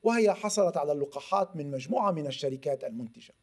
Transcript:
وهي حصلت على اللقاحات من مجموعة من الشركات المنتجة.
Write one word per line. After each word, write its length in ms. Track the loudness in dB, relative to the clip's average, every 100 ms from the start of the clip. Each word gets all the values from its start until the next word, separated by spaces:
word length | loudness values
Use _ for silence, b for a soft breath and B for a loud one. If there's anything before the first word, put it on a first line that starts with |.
وهي 300 | 2 4 4
حصلت 440 | 4 0 2 2 2
على 140 | 0
اللقاحات 640 | 0 -2 -6 -2 0 0 -4
من 160 | -6
مجموعة 400 | -6 -2 0 2
من 160 | 0 -4
الشركات 560 | -4 -4 -2 -4 -4
المنتجة. 500 | -6 -8 -10 -14 -20 _